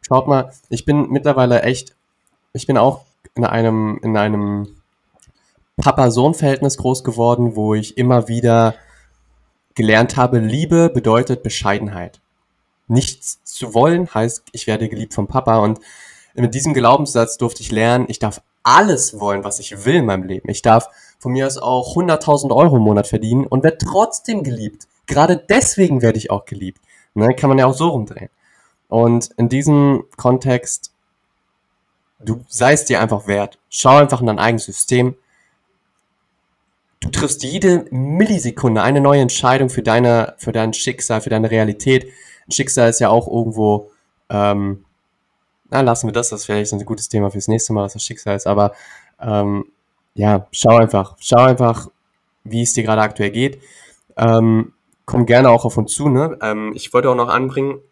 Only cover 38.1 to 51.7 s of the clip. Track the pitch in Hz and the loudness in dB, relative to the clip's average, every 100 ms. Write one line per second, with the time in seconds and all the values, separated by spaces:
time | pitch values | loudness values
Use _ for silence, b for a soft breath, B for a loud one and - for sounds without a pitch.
38.1 | 165 214 196 123 - 127 110 110 143 139 | 0 2 0 -2 -2 0 2 2 2 4
39.1 | 143 123 - 127 131 131 127 117 113 123 | 4 2 0 0 2 0 -2 0 2 4
40.1 | 117 110 - - 110 110 110 - 123 - | 2 0 -6 -6 -4 -4 -4 -8 -6 -4
41.1 | 110 - 110 110 110 107 101 135 131 131 | -4 -2 -2 0 0 0 -2 0 0 0
42.1 | B B B B - 135 - 117 117 113 | B B B B -6 -4 2 2 2 2
43.1 | 113 - 117 113 110 107 104 b b b | 2 0 -4 -4 0 0 0 b b b
44.1 | _ _ 104 101 101 98 98 _ _ _ | _ _ -2 0 0 -4 -8 _ _ _
45.1 | _ _ _ _ _ _ 131 131 117 113 | _ _ _ _ _ _ 0 0 0 -2
46.1 | 107 120 104 - 104 104 101 104 110 - | -4 -6 -8 -6 -4 -4 -6 -8 -10 -6
47.1 | 110 101 101 101 110 - 107 101 107 - | -2 -2 -4 -4 -2 -2 -4 -4 -8 -12
48.1 | 113 - 98 - 101 104 B B B B | -10 -6 -6 -2 0 0 B B B B
49.1 | _ 117 104 101 101 - _ _ _ _ | _ -4 -2 -2 -4 -8 _ _ _ _
50.1 | - 104 101 98 - 117 117 113 101 95 | -2 2 2 -2 -2 4 6 6 2 -4
51.1 | - - 123 131 123 120 | -10 0 4 4 4 0